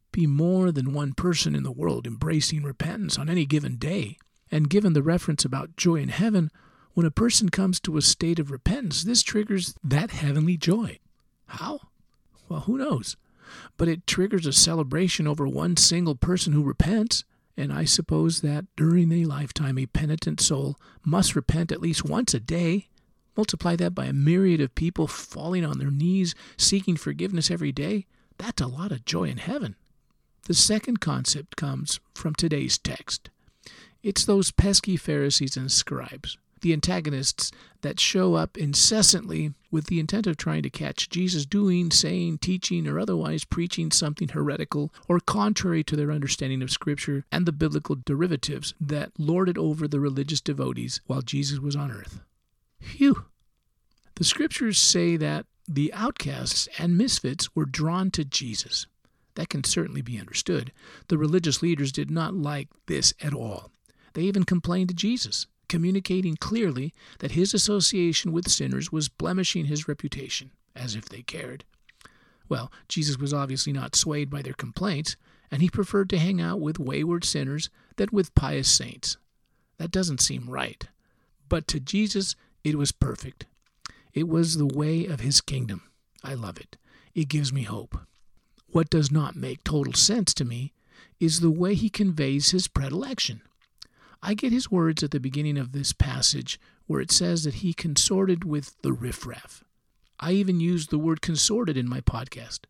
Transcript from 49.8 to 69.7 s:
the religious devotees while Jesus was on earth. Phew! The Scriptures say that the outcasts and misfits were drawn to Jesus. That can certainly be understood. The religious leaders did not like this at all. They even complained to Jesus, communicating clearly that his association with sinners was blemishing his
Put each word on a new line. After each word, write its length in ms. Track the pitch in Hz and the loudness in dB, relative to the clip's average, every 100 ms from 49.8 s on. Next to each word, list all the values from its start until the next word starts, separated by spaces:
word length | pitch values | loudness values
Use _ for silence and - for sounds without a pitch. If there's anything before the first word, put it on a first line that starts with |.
| 151 | 0
the 140 | 147 | 0
religious 400 | 143 135 139 147 | 0 0 0 -2
devotees 600 | - 139 131 120 120 - - | -2 -2 -2 -4 -6 -8 -4
while 140 | 135 | -4
Jesus 380 | 120 139 139 139 | -2 -2 -2 -2
was 180 | 143 143 | -2 -2
on 160 | 143 | -4
earth. 280 | 104 - - - _ _ _ _ _ | -8 -12 -16 -20 _ _ _ _ _
Phew! 460 | - - 277 - - _ _ _ _ _ _ _ _ | -16 4 4 4 0 _ _ _ _ _ _ _ _
The 100 | - | -2
Scriptures 540 | 165 - 311 - 233 185 | 0 2 -2 0 0 4
say 380 | - 180 170 165 | 4 4 2 2
that 280 | 151 151 - _ - | 0 -4 -8 _ -4
the 240 | 143 151 | -2 0
outcasts 760 | 185 233 - 143 131 123 - - - | -2 -4 -4 -8 -6 -4 -2 -4 -4
and 180 | 170 175 | 2 2
misfits 580 | 254 - 127 135 - | 4 0 -2 -4 -4
were 120 | - 143 | -2 -2
drawn 440 | 131 156 180 190 | -2 -2 0 -2
to 120 | 175 | -2
Jesus. 640 | 139 - 127 107 - - - _ _ _ _ | -4 -4 -4 -8 -6 -6 -8 _ _ _ _
That 160 | - 170 | -10 -6
can 120 | 143 | -4
certainly 400 | - - 160 139 | -2 -2 -2 -6
be 160 | 120 113 | -8 -10
understood. 540 | 90 - - 160 123 - - - - | -6 -6 -2 -2 -4 -14 -20 -18 -2
The 100 | 160 | 0
religious 440 | 151 180 165 135 | 2 2 2 0
leaders 300 | 175 156 139 | 0 0 0
did 180 | 135 143 | -2 -4
not 240 | 160 160 | -2 -2
like 340 | 190 147 143 139 _ - | -2 -4 -6 -10 _ -4
this 260 | 156 - - | 2 2 0
at 140 | 147 | -6
all. 360 | 139 113 95 - _ _ _ _ | -4 -6 -10 -14 _ _ _ _
They 80 | - | -2
even 220 | 185 196 | 0 2
complained 440 | 180 180 170 180 185 | 2 2 2 0 0
to 60 | |
Jesus, 520 | 175 202 240 104 - - _ - | 0 0 0 -4 -6 -8 _ -6
communicating 680 | 170 175 196 185 185 185 156 | 0 2 0 0 0 0 -2
clearly 580 | - 226 196 127 147 - - - | -2 0 0 0 -6 -8 -20 -8
that 140 | - | -4
his 200 | 120 190 | 0 2
association 800 | 208 - 208 165 190 175 160 170 | 2 2 2 2 2 2 2 0
with 180 | 165 180 | -2 2
sinners 440 | - 131 131 156 | 0 0 -4 -4
was 160 | 156 143 | -2 -4
blemishing 560 | - 160 185 175 180 | -4 -4 -2 -2 -2
his 240 | 147 | -2